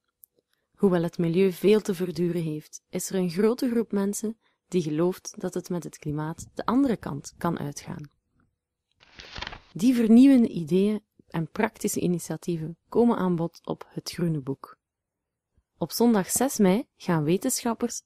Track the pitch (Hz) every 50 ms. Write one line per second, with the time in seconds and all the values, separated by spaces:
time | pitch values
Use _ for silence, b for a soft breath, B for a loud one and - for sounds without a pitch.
0 | _ _ _ _ _ - _ _ _ _ _ _ _ _ _ - - 196 180 175
1 | 165 170 - - 175 165 165 185 196 190 175 - - 185 214 214 214 - 196 160
2 | 185 180 160 165 180 170 170 175 165 160 151 151 - - - - _ _ - 185
3 | - - 196 190 185 180 160 180 214 214 247 - 294 247 233 233 220 - - 202
4 | 196 202 208 - - 214 226 _ _ _ _ _ _ _ - 180 156 160 151 151
5 | 170 180 185 - - - - - - 185 - 185 175 - 180 175 151 151 - -
6 | - 151 147 151 151 156 165 - - - _ - - - 214 262 285 262 208 -
7 | - - 139 139 - - - - - 175 165 - 139 143 143 - - - - 147
8 | 147 - _ _ _ _ _ _ _ _ _ _ _ _ _ _ _ _ _ _
9 | B B B B B B B B B B B B B _ - 156 185 254 254 240
10 | 233 208 226 240 262 277 277 247 226 - - 170 165 143 175 185 196 208 214 208
11 | - _ _ _ - _ - 160 160 - - - 214 214 - - - 208 - -
12 | - 175 180 170 - - 160 156 - - 170 160 160 160 170 - _ - - 214
13 | 240 240 226 - 185 185 175 160 165 170 _ - - - - - - _ - 170
14 | - - - - 175 170 160 147 127 131 135 - - - - _ _ _ _ _
15 | _ _ _ _ _ _ _ _ _ _ _ _ _ _ _ - 175 - - -
16 | 226 240 226 202 170 - - - - 277 - - 208 185 185 226 294 _ _ _
17 | - - 170 160 147 151 175 202 - 262 - - - 240 226 - 240 233 - -
18 | -